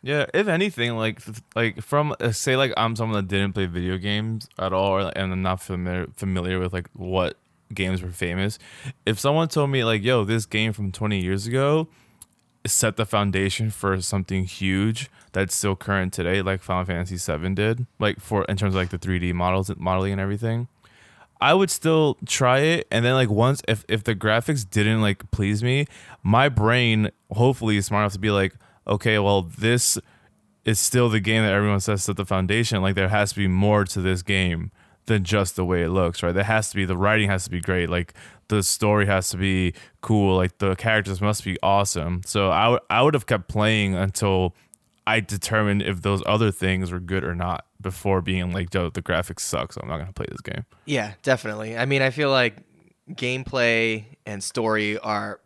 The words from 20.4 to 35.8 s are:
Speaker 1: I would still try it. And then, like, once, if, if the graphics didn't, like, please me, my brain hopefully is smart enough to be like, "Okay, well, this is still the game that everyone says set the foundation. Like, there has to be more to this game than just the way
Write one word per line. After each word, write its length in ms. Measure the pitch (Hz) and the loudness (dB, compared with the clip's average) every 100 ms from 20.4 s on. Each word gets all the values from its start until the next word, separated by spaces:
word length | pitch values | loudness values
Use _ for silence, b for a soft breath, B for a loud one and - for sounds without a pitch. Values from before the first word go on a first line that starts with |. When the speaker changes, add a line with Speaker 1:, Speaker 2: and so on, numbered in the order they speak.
| 113 117 120 _ B B B B B _ | -4 -4 -6 _ B B B B B _
Speaker 1:
I 120 | 135 | 2
would 160 | 180 190 | 4 2
still 460 | - 160 160 151 - - | 0 2 4 2 0 -4
try 340 | - 127 131 | 2 4 4
it. 260 | 156 170 - | 4 0 0
And 140 | 117 | 0
then, 100 | 120 | 2
like, 140 | 131 120 | 4 4
once, 300 | 104 123 143 - | 4 2 2 0
if, 160 | 110 - | -2 0
if 160 | 107 | -2
the 100 | 104 | 0
graphics 540 | 101 107 113 117 143 95 | -2 2 2 2 -4 0
didn't, 320 | 110 104 110 | 2 2 4
like, 280 | 104 98 - | 2 -2 -4
please 320 | - 101 104 | 0 0 0
me, 240 | 120 135 143 B B B | 0 0 -2 B B B
my 260 | 98 113 143 | 2 4 4
brain 640 | 113 107 123 120 107 107 _ _ | 4 4 4 4 2 0 _ _
hopefully 460 | 110 123 131 110 104 | 2 2 4 2 2
is 100 | 95 | 2
smart 160 | 104 | 0
enough 100 | 104 | 0
to 40 | 98 | 0
be 120 | 107 | 0
like, 240 | 101 95 - b b - | 2 0 -4 b b -2
"Okay, 320 | 101 117 107 | 0 2 4
well, 240 | 98 101 | 4 4
this 560 | 85 - 110 123 - - b b b _ _ _ | 2 -2 2 2 2 0 b b b _ _ _
is 140 | - 107 | -2 0
still 300 | - 127 120 | 2 4 4
the 100 | 110 | 2
game 220 | 98 110 | 2 2
that 100 | 107 | 2
everyone 280 | 101 104 101 | 2 2 2
says 240 | 92 101 | 0 -2
set 120 | - 98 | -2 -4
the 80 | |
foundation. 560 | 95 95 92 107 117 104 | -2 0 2 0 0 0
Like, 120 | 95 | 0
there 140 | 95 95 | 2 2
has 220 | 104 101 | 2 0
to 60 | - | 0
be 120 | 98 | 0
more 360 | 92 104 104 | 2 4 4
to 160 | 95 98 | 2 -2
this 220 | 92 90 | 0 -2
game 480 | 90 95 92 85 87 b b b - | 0 0 0 -2 -6 b b b -2
than 160 | 110 | -2
just 320 | 90 104 98 | 2 0 0
the 120 | - 90 | -2 0
way 160 | 90 | 0